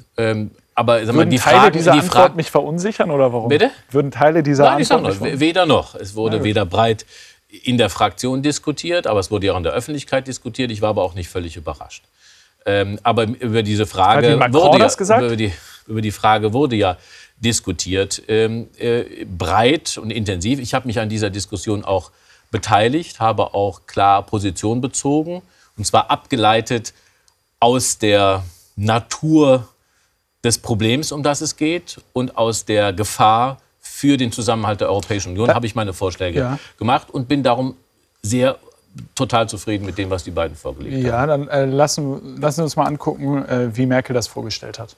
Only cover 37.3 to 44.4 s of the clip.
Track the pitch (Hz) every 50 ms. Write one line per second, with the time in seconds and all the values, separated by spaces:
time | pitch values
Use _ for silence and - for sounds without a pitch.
37.3 | 147 139 127 131 120 120 131 131 127 _ _ _ _ _ _ _ _ _ - 101
38.3 | 120 123 123 135 131 - _ - - _ _ _ - - - - - - 131 104
39.3 | - 113 113 107 - 95 - 113 107 101 101 98 92 - 98 95 95 90 - 101
40.3 | 85 85 82 80 73 - - 67 65 69 - - 135 131 127 123 117 120 131 156
41.3 | 151 143 143 - 147 143 135 135 131 139 147 147 - - 147 135 135 - - 139
42.3 | 127 135 139 151 139 156 165 147 - - 143 143 147 143 - 156 147 - 139 139
43.3 | 143 139 135 - 127 123 123 120 107 120 131 127 127 127 127 - 123 123 117 -
44.3 | - 123